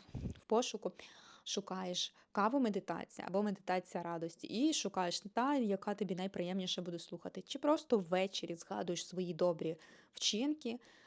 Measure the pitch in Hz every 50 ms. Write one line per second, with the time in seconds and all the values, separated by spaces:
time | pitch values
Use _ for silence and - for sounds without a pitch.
0 | - - - - - - - - - - 220 226 247 - - 208 - 185 - -
1 | - - - - - - - - _ - - 202 196 - 185 185 185 180 180 -
2 | - - - - - _ _ 214 196 220 254 285 254 220 190 196 175 - 170 170
3 | - - - - - - 175 196 208 214 196 - - - 185 185 180 - - 185
4 | 175 170 170 165 165 170 - - - - - 214 269 320 294 - - 196 - 190
5 | 180 175 175 - - 196 - 226 240 277 294 277 240 202 196 196 - 214 208 208
6 | 208 175 190 170 185 196 - - 180 175 185 196 185 180 - - 175 180 170 170
7 | - - 180 160 - 180 - 190 - - - 269 - 294 311 320 320 - - 208
8 | 180 160 180 185 190 196 - - - - 175 160 - - 196 208 196 175 175 170
9 | - - 180 180 185 175 170 160 180 180 170 165 175 160 165 - - - - -
10 | - _ _ - - - - 208 254 294 302 311 - 233 226 247 - - - -
11 | -